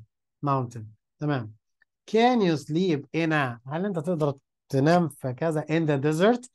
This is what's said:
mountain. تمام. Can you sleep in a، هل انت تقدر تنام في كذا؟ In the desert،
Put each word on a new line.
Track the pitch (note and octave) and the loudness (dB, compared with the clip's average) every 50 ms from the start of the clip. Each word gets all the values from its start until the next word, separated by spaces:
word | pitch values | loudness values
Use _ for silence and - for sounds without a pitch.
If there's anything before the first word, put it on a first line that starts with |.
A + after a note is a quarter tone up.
| A2 _ _ _ _ _ _ - C#3+ | -18 _ _ _ _ _ _ -6 -4
mountain. | C#3+ C3+ C3+ B2 A#2 - A#2 A2 G#2+ - _ _ _ _ - | -2 -2 -2 -2 -6 -10 -14 -16 -16 -20 _ _ _ _ -6
تمام. | D3+ D3 D3 B2 A2 G#2+ G#2+ _ _ _ _ _ _ _ _ _ _ - | -4 -4 -2 -4 -6 -10 -16 _ _ _ _ _ _ _ _ _ _ -2
Can | G#3 A3 A#3 B3+ B3+ A#3 | 2 2 4 4 4 4
you | G3 E3+ D#3+ | 2 2 0
sleep | C#3 - - D3+ E3+ F#3+ F#3 D#3 C3+ - - - | 0 -4 -2 -2 0 2 2 0 -2 -4 -6 -4
in | D#3+ E3 D#3+ | -2 0 0
a، | D#3+ D3+ C#3 B2 A#2 A#2 - | 0 0 0 -2 -6 -10 -12
هل | C3 D3 E3+ F#3+ | -8 -6 -6 -4
انت | G#3 F#3+ E3+ | -4 -4 -4
تقدر | C#3+ F3+ F3+ D3+ D#3 C#3+ C#3 - _ _ _ _ _ - | -4 -4 -2 0 0 -2 -2 -6 _ _ _ _ _ -2
تنام | C#3 C3+ C#3 D#3 F3 F3 E3+ D3 | 0 2 4 4 4 4 2 0
في | - - - C3 B2+ | -4 -8 -8 -8 -6
كذا؟ | - E3 E3 D#3 D3+ | -4 -2 -2 -2 -2
In | D3 - D#3 E3 E3 | -2 -2 -2 0 0
the | D#3 D3 C3+ C3+ | 0 0 0 0
desert، | D3+ D#3 D#3+ F#3 A3 B3 A#3+ - - | 0 0 2 2 2 2 0 -4 -14